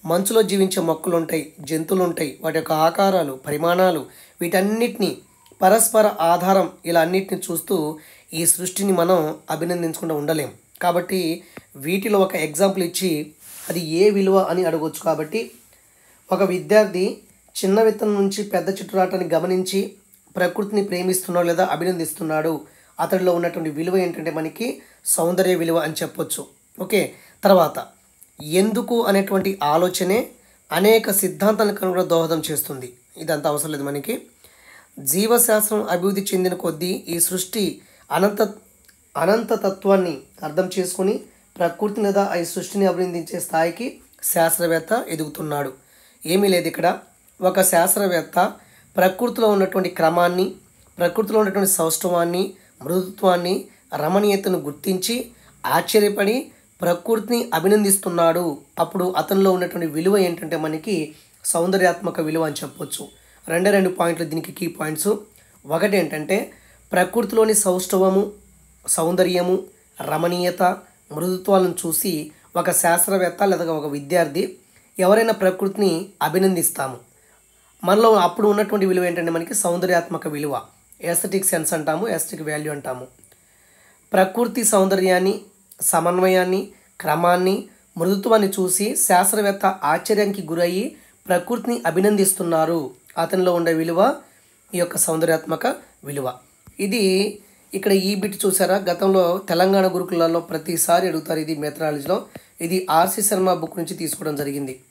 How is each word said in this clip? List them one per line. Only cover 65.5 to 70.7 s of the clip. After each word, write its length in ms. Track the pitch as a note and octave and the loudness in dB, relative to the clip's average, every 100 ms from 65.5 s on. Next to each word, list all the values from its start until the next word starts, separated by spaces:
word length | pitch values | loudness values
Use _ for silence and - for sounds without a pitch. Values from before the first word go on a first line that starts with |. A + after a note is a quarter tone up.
| _ C#3 | _ -6
ఒకటి 300 | E3 G3+ G3 | 0 2 2
ఏంటంటే 560 | D#3+ D#3 D3+ G3 C4+ - _ _ _ | 0 -4 -2 -2 -4 -14 _ _ _
ప్రకృతిలోని 640 | F#3 F#3 A#3 G3+ A3 A3 | 0 2 0 0 2 4
సౌష్ఠవము, 760 | G#3 F#3+ F3+ F#3 F#3+ F#3+ F#3+ G#3 - _ _ _ _ - | 4 2 0 0 2 4 4 0 -6 _ _ _ _ -4
సౌందర్యము, 760 | - E3 F3+ F#3 F3+ F3 F#3 - _ _ - | -2 0 2 2 2 2 0 -2 _ _ -12
రమణీయత, 640 | E3 D#3 F3 F3+ F3+ F3 F3+ | -6 -2 -2 0 -2 2 0